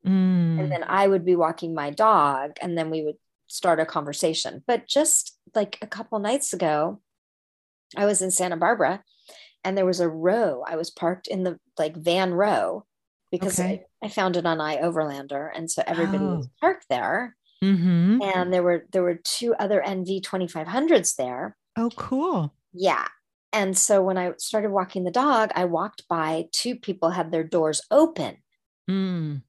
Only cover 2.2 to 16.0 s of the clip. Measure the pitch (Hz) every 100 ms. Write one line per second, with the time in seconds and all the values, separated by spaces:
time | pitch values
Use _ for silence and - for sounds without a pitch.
2.2 | 147 135 147 - 180 170 160 160 151 151
3.2 | _ _ _ - 185 160 160 165 147 -
4.2 | 165 160 - - - 233 - 277 311 -
5.2 | - _ _ 220 202 - 214 - 226 214
6.2 | 208 269 - 180 170 151 160 202 _ _
7.2 | _ _ _ _ _ _ _ - 202 196
8.2 | 185 - 180 165 170 226 151 196 _ _
9.2 | _ - - _ 190 196 185 180 170 160
10.2 | 170 220 208 127 - 160 170 - 170 185
11.2 | - 202 185 170 _ - 156 165 160 175
12.2 | 185 175 202 135 92 - - _ _ _
13.2 | _ 175 185 185 180 190 - _ 214 214
14.2 | 185 175 170 165 151 143 165 165 156 139
15.2 | 139 139 151 - 165 - - 165